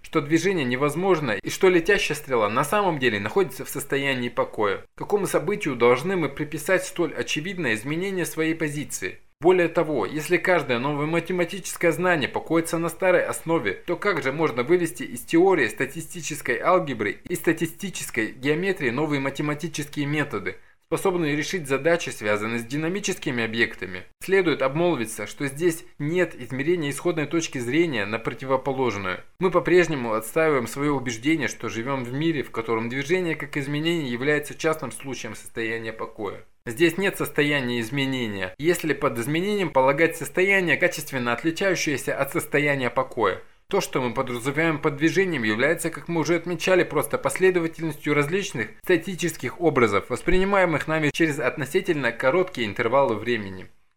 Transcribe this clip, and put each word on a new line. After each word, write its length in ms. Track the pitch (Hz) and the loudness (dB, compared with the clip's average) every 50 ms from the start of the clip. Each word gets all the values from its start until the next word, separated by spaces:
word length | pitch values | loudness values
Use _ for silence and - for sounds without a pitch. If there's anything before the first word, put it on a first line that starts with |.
что 200 | - - - 165 | -10 -4 -2 -2
движение 440 | 143 143 160 160 147 196 196 170 135 | 0 2 2 2 2 2 0 0 0
невозможно 680 | 120 127 127 143 - 131 165 185 196 175 156 147 123 104 | 0 0 0 0 0 0 0 2 2 2 2 2 0 -2
и 180 | 98 - - | -2 -2 -6
что 180 | - - - 190 | 0 4 4 6
летящая 460 | 180 170 165 208 202 190 - - 151 | 6 6 4 4 2 2 2 0 -2
стрела 340 | 143 - 139 131 117 107 101 | -4 -4 0 2 2 2 4
на 140 | 107 127 143 | 2 2 2
самом 340 | - 214 208 202 185 165 139 | 2 2 2 2 2 0 2
деле 220 | 127 120 107 101 | 2 2 2 2
находится 440 | 101 107 - 196 190 143 - - 131 | 0 0 0 0 0 0 -2 -8 -10
в 60 | - | -8
состоянии 600 | - 139 - - 147 139 139 139 131 127 120 120 | -8 -8 -6 -2 -2 -2 0 0 0 0 -2 -2
покоя? 540 | - - 127 - - - 107 101 95 - - - _ | -2 -2 -2 -2 0 0 0 0 0 -2 -6 -12 _
Какому 320 | - - - 208 208 190 147 | -12 -4 0 0 0 0 2
событию 480 | - 156 143 170 208 208 - 156 131 | 0 0 0 0 -2 -2 -2 -4 0
должны 400 | 117 117 120 247 - 151 185 196 | 4 6 6 6 4 2 0 -2
мы 140 | 180 156 135 | 0 -2 -2
приписать 540 | - - 151 147 - 147 - - 190 180 185 | -4 -6 -8 -6 -6 -6 0 2 2 2 0
столь 300 | - - - 170 147 - | -2 -2 -2 -2 -2 -2
очевидное 640 | 104 120 - - 156 147 190 196 175 165 123 107 | -4 -4 -4 -4 -4 -4 -4 -4 -2 0 0 0
изменение 500 | 107 110 139 156 165 185 196 190 180 160 | 0 -2 -4 -4 -4 -2 -2 -2 -2 -2
своей 300 | - - 160 160 160 165 | -2 -2 -2 0 0 0
позиции? 640 | 160 165 147 143 151 - - - - - - - - - _ _ - | -2 -2 -4 -4 -6 -8 -8 -8 -6 -6 -8 -8 -10 -18 _ _ 2
Более 300 | - 175 190 180 170 165 | 4 6 6 6 4 2
того, 360 | - 180 160 156 151 120 98 | 2 0 0 2 0 0 -2
если 320 | - 135 156 151 - 175 165 | -2 -4 -4 -2 0 0 2
каждое 400 | - 185 180 170 139 127 123 117 | 2 4 2 2 2 2 0 0
новое 300 | 127 147 147 143 147 156 | 0 0 -2 -2 -2 0
математическое 840 | 165 170 170 - 185 175 175 165 196 196 170 - - - - 170 | 0 -2 -2 0 0 0 -2 -2 -4 -8 -10 -10 -4 0 2 2
знание 380 | 156 165 180 180 175 160 120 - | 2 4 4 4 4 4 2 0
покоится 480 | - - - - 160 165 160 - - 165 | -2 -4 -2 0 0 0 2 0 -2 -2
на 120 | 170 165 | -2 -4
старой 360 | 160 - 190 185 180 156 107 | -4 0 2 4 4 4 4
основе, 480 | 104 120 - - 160 165 160 120 98 90 | 0 -2 -4 -2 0 0 0 0 0 -2
то 220 | - - - 175 | -4 -4 -4 -4
как 260 | - - 208 190 151 | -2 0 0 0 0
же 100 | 127 135 | 0 -2
можно 300 | 135 160 165 147 117 123 | 0 0 0 0 0 0
вывести 400 | 120 135 175 185 175 156 - - | 2 2 2 2 2 0 -4 -6
из 200 | 131 - - 120 | -10 -8 -8 -10
теории 460 | - - - 165 180 190 185 160 123 107 | -4 2 4 6 6 6 6 6 4 2
статистической 920 | - - 135 131 - 165 151 - - 180 147 - 151 143 - - 120 - | 0 -2 -4 -4 -4 -8 -12 -10 -12 -10 -8 -8 -8 -6 -4 -2 -2 0
алгебры 580 | - 156 185 185 170 143 127 107 110 101 - - - - | 2 4 4 4 2 0 -2 -2 -2 -2 -2 -4 -6 -6
и 60 | 180 | -6
статистической 1000 | 175 - - 226 - 170 160 - - - 190 - - - - - 117 110 104 - | -2 0 0 0 0 -2 -6 -6 -6 -10 -10 -8 -8 -10 -6 -4 -2 -2 -4 -4
геометрии 580 | 135 123 143 151 160 185 196 185 - 151 120 | -4 -2 -2 0 0 0 -2 -2 -2 -2 -2
новые 280 | 113 135 156 156 147 139 | 0 0 0 0 0 0
математические 840 | 135 139 135 - 151 147 147 143 - 165 - - 143 143 - 151 143 | -2 -2 -2 -2 -2 -4 -4 -4 -6 -6 -6 -6 -8 -6 -4 -4 -2
методы – 520 | 143 147 151 143 147 - 101 92 90 - - - - _ _ _ | -2 0 -2 -2 -2 -4 -6 -4 -6 -8 -8 -12 -20 _ _ _
способные 500 | - 165 151 - 196 180 175 165 147 143 | -4 -2 0 2 2 2 2 2 0 0
решить 320 | 151 147 - - 190 151 131 | 0 -2 -2 -4 -4 -2 0
задачи, 440 | 135 135 135 165 170 165 - 139 | 0 2 2 2 2 2 0 -4
связанные 480 | 117 - 110 104 104 104 107 113 117 120 | -8 -4 0 0 0 2 0 -2 -2 -4
с 60 | 113 | -4
динамическими 800 | 113 139 147 160 165 185 208 196 - 180 - - 160 127 120 113 | -4 -4 -2 -2 -2 -2 -2 -2 -4 -4 -4 -4 -4 -2 -2 -2
объектами? 600 | 110 110 117 113 107 - - - 92 92 90 90 - - _ - | -2 0 0 0 0 -2 -4 -10 -10 -8 -10 -12 -14 -18 _ -4
Следует 380 | - 190 196 180 160 139 - | 0 2 2 4 2 2 2
обмолвиться, 640 | 135 131 139 156 175 175 165 127 113 110 - - 104 | 2 0 2 2 2 2 2 0 -2 -4 -6 -8 -8
что 220 | 104 - - 147 139 | -8 -6 -6 -6 -6
здесь 380 | 135 143 175 175 160 - - - - - | -4 0 0 0 0 -2 -4 -14 -10 -6
нет 380 | 147 151 170 185 175 170 - 101 | -4 -2 0 0 0 0 -2 -6
измерения 520 | 123 113 131 127 139 160 180 175 151 143 | -12 -8 -6 -4 0 0 0 0 0 -2
исходной 340 | 135 - - 175 170 160 147 | -4 -2 -2 -2 0 0 -2
точки 320 | - 170 170 156 - - 135 | -2 0 -2 -2 -2 -4 -4
зрения 480 | 120 117 131 160 175 165 135 110 101 | -2 0 2 2 2 2 0 -2 -2
на 140 | 101 110 110 | -2 -2 -4
противоположную. 1040 | - - 123 - 139 131 135 131 131 143 131 131 131 120 101 101 98 92 90 - - - - - | -4 -6 -8 -6 -2 0 0 0 0 0 0 0 0 0 0 -2 -2 -4 -4 -6 -8 -12 -6 -2
Мы 100 | 180 190 | 0 2
по-прежнему 640 | 170 175 - 180 170 180 127 127 160 135 120 117 107 | 2 2 4 4 6 6 6 4 2 -2 -2 -2 -2
отстаиваем 540 | 110 110 - - 165 160 160 147 131 117 110 | -2 -4 -2 0 2 2 4 4 2 0 -2
своё 260 | - 139 143 151 147 | -4 -2 0 0 0
убеждение, 540 | 135 120 127 117 110 120 151 160 156 131 104 | 0 -2 -4 -6 -4 0 0 0 0 0 -2
что 200 | - - - 110 | -4 -6 -8 -6
живём 360 | 95 110 113 135 139 131 123 | -6 -4 -4 -4 -4 -4 -4
в 100 | 120 127 | -4 -4
мире, 300 | 139 160 165 156 139 113 | -2 0 0 0 -2 -4
в 80 | - | -6
котором 380 | - 117 110 113 117 113 113 117 | -6 -6 -2 0 0 0 0 -2
движение 440 | 123 139 139 139 175 185 180 165 156 | -4 -4 -2 0 0 0 0 -2 -4
как 240 | 151 147 135 - 151 | -4 -6 -6 -6 -4
изменение 540 | 135 131 147 147 156 165 175 170 147 127 | -4 -2 -2 -2 0 0 0 0 -2 -2
является 420 | 120 117 131 147 151 147 147 - 123 | -2 -2 0 2 2 2 0 -4 -6
частным 380 | - - 160 160 160 - 123 | -2 0 0 0 -2 -4 -8
случаем 420 | - - - 139 123 - - 113 101 | -10 -10 -10 -10 -10 -8 -8 -10 -12
состояния 600 | - - - - 120 113 110 113 113 113 110 110 | -12 -14 -12 -8 -4 -4 -2 -4 -4 -6 -8 -8
покоя. 500 | - 113 - - - 107 95 98 - - - _ _ - 120 | -8 -10 -10 -8 -8 -8 -8 -8 -10 -14 -20 _ _ -10 -8
Здесь 320 | 113 127 170 165 165 - | 0 2 2 2 2 2
нет 180 | 196 190 185 - | -2 -2 -2 -2
состояния 600 | 151 - - - 147 147 147 143 127 120 120 120 | -4 -2 0 0 2 2 2 0 0 0 0 -2
изменения, 760 | 113 107 135 143 139 135 135 127 123 110 101 98 92 92 - - | -2 -2 -2 -2 -2 0 -2 -2 -2 -4 -4 -4 -4 -6 -6 -2
если 340 | 143 170 175 - - 156 135 | 0 0 2 2 0 -2 -2
под 240 | - 151 135 123 120 | 0 0 -2 -2 -2
изменением 540 | 113 139 151 165 185 208 214 202 185 151 | -2 -2 -2 -2 0 0 0 0 -2 0
полагать 440 | - 135 131 131 143 147 165 156 160 | 2 4 4 4 6 4 4 2 2
состояние, 640 | - 139 - - 180 185 196 196 196 180 165 139 - | -2 -10 -4 0 2 2 4 4 4 4 2 2 2
качественно 560 | 180 175 - - - - 143 131 123 120 120 | 2 2 0 -2 -8 -6 -4 -2 -2 0 0
отличающееся 840 | - - 165 160 - 196 196 180 - - 160 143 120 - - 127 | 0 0 -2 0 0 2 2 2 2 0 0 -2 -2 -2 -2 -2
от 180 | 113 139 - - | -2 -2 -2 -2
состояния 580 | 165 - - - 143 147 147 143 135 127 120 | -4 -2 0 0 2 2 2 2 0 0 0
покоя. 500 | - 135 131 - - 123 107 95 92 - - - - _ _ - | 0 0 -2 -2 0 2 2 2 2 0 -4 -14 -20 _ _ -2
То, 140 | - 196 | 0 0
что 180 | 165 - - 151 | 0 0 -2 -2
мы 140 | 127 120 110 | -2 0 0
подразумеваем 640 | 131 135 123 120 120 110 139 139 156 165 165 156 143 | -2 -2 -2 -4 -4 -4 -2 0 0 2 2 2 0
под 180 | - 156 139 135 | 0 -2 0 2
движением, 440 | 151 160 139 180 196 185 165 139 | 2 2 4 2 2 2 2 0
является, 480 | 113 107 107 110 131 147 170 - - 165 | 0 0 2 4 2 2 2 2 -2 -4
как 180 | - 143 131 - | -6 -6 -6 -4
мы 140 | 170 165 | -2 0
уже 140 | 147 156 175 | 2 2 0
отмечали, 480 | 165 170 175 180 - - 185 185 180 160 | 0 0 -2 -6 -2 0 4 4 4 4
просто 340 | - 139 151 - 151 - - | 2 0 -2 0 0 -2 -2
последовательностью 960 | - 135 - - 185 185 185 175 165 165 160 - 165 160 147 - - 151 147 | -2 -2 0 4 4 4 4 4 2 -2 -4 -4 -6 -6 -6 -4 -2 0 2
различных 540 | 147 143 143 175 202 190 - - 127 107 - - - - | 2 2 2 0 -2 -2 -4 -4 -4 -6 -6 -8 -4 0
статических 760 | - 180 170 - 196 190 165 175 165 - - - 120 - - | 2 2 2 2 -2 -6 -4 -2 -4 -4 -4 -6 -8 -4 0
образов, 520 | 175 156 139 131 120 107 101 98 - - | 2 2 4 6 6 6 4 2 0 -2
воспринимаемых 760 | 123 117 - - 180 180 190 196 202 196 180 175 156 131 - 156 | -4 -4 2 4 4 4 6 4 4 4 4 4 2 0 0 0
нами 220 | 156 160 156 147 | 0 0 2 2
через 280 | - - 165 156 143 151 | 2 2 2 2 2 0
относительно 720 | 123 127 - - 135 123 - 190 196 - 165 147 131 117 | 0 -2 -2 -2 -2 -2 0 0 2 0 0 0 0 0
короткие 560 | 117 - - 131 143 185 180 180 - 131 117 101 | 0 2 2 2 4 4 2 0 -2 -4 -4 -2
интервалы 480 | 98 - 120 113 123 139 139 123 113 | -2 0 0 2 4 4 4 4 2
времени. 500 | 104 107 117 120 110 101 95 95 92 92 - - - _ _ _ | 0 -2 -2 -2 -2 -4 -6 -10 -12 -14 -16 -20 -20 _ _ _